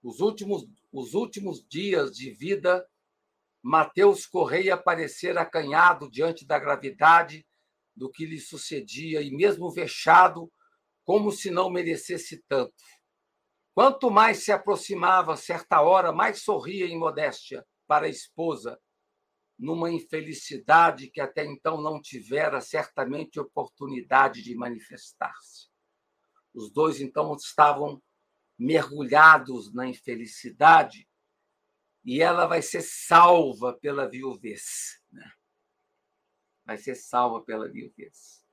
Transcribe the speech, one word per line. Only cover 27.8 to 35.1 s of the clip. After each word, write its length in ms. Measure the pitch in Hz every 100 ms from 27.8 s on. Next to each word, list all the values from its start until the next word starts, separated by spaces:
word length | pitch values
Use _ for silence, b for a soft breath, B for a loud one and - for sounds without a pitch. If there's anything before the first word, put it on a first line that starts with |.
| 147 143 _ _ _ _ _ _
mergulhados 1160 | 123 160 - 143 131 143 160 156 131 123 104
na 140 | 117 127
infelicidade 1200 | 127 - 113 113 - 123 - 151 165 151 - _ _ _ _ _ _ _ _ _ _
e 180 | - 131
ela 240 | 170 175 165
vai 160 | 165
ser 200 | - 175
salva 880 | 165 - - 170 175 175 143 107 123
pela 360 | 123 143 139 131
viuvez, 920 | 127 131 107 113 98 - - - - _